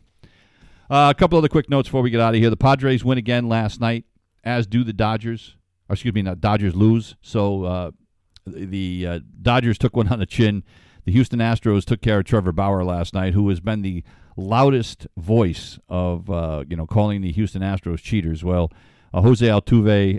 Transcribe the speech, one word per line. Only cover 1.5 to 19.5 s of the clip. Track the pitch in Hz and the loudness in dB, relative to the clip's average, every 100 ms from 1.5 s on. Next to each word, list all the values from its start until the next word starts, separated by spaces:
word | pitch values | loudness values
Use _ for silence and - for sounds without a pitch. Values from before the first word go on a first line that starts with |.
| 160 - | 2 2
notes | 139 123 | 0 0
before | 135 | 0
we | 123 | 0
get | 117 | 2
out | 113 | 2
of | 113 | 4
here. | 117 | 2
The | 110 | 4
Padres | 135 139 135 127 | 2 2 2 0
win | 120 127 | 0 -2
again | 113 120 117 | 0 -2 0
last | 113 107 - | -2 -2 -2
night, | 117 117 - _ _ _ | -4 -4 -8 _ _ _
as | 113 120 101 | -6 -4 -2
do | 117 | -2
the | 113 | -2
Dodgers. | 101 107 110 117 113 - _ _ _ - | -2 -2 -2 -6 -10 -14 _ _ _ -6
Or | |
excuse | 101 120 | -4 -2
me, | 104 | -2
not | 95 87 | -4 -2
Dodgers | 104 104 101 | 0 0 0
lose. | 87 110 113 - - | 4 4 4 -2 -16
So, | - 113 101 98 | -6 -2 -2 -2
uh, | 90 90 87 - _ _ _ _ | -4 -6 -8 -14 _ _ _ _
the, | 95 85 95 | -18 -14 -10
the, | 98 92 90 87 | -8 -6 -6 -6
uh, | 87 55 - | -8 -12 -4
Dodgers | 104 123 117 104 | 0 2 2 0
took | 127 | 0
one | 123 98 | 0 0
on | 117 | -2
the | 92 | -2
chin. | - 110 101 - _ _ - | 2 2 0 -8 _ _ -10
The | - | 0
Houston | 110 123 120 | 2 2 0
Astros | 113 117 117 101 | 0 0 2 0
took | - 120 | 0 -2
care | 117 104 | 0 0
of | |
Trevor | 90 110 90 | 2 0 2
Bauer | 85 98 98 | 0 -2 -2
last | 90 87 87 | -2 -4 -4
night, | 98 92 | -4 -2
who | 92 101 | 0 0
has | 87 | -2
been | 101 107 | -4 -4
the | 98 87 - - - - | -4 -8 -12 -20 -18 -12
loudest | 95 117 139 131 110 - 76 - | -2 2 4 2 -2 -12 -16 -10
voice | 82 113 95 78 - - - | 0 2 2 -2 -12 -20 -8
of, | 90 90 85 92 | -4 -4 -4 -6
uh, | 87 80 76 69 | -6 -6 -8 -8
you | 82 | -8
know, | 78 | -2
calling | 110 104 101 | 0 0 -2
the | 92 | -4
Houston | 82 104 92 | -2 -4 -4
Astros | 95 95 87 82 | -4 -4 -6 -8
cheaters. | - 110 80 78 | -4 -2 -2 -4
Well, | 87 90 82 - _ _ _ | -2 0 -2 -6 _ _ _
uh, | - | 2
Jose | 113 117 | 4 6
Altuve | 117 | 4